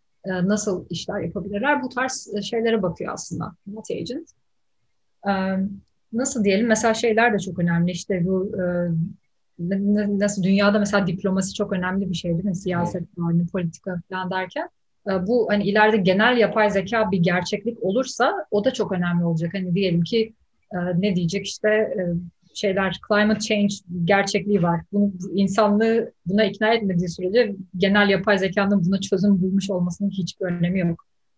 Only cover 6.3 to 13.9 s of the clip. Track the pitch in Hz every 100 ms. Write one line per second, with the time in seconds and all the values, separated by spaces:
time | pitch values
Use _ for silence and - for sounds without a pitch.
6.3 | 240 202 196 233 214 233 220 233 220 240
7.3 | 202 190 180 175 170 175 175 - 185 175
8.3 | 190 202 - 180 175 175 165 165 - _
9.3 | _ _ - 175 196 202 208 202 196 202
10.3 | 202 185 196 202 208 202 202 175 - 196
11.3 | 190 190 - 202 190 180 190 185 165 180
12.3 | 165 202 170 180 175 175 180 170 - 170
13.3 | 170 170 190 170 - 196